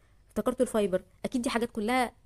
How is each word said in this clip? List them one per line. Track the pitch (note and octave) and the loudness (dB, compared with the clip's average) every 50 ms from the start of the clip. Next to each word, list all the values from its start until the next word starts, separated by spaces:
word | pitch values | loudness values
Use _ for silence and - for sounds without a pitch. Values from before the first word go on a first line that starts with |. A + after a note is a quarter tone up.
| _ _ _ - _ | _ _ _ -20 _
افتكرتوا | _ - G#3+ - B3+ A#3+ - B3 | _ -4 -2 -2 0 2 0 0
الفايبر، | B3 - G#3+ G3+ F#3 F#3 F#3 - - _ _ - | 2 2 0 2 2 0 -2 -2 -4 _ _ -8
اكيد | - - B3 | -4 -2 -2
دي | A#3 C4 | 0 0
حاجات | - A3+ A#3+ - | 0 0 -2 -2
كلها | - A3+ G#3 A3+ B3+ B3+ A#3+ - - _ _ | -4 -4 -2 0 2 0 0 -2 -4 _ _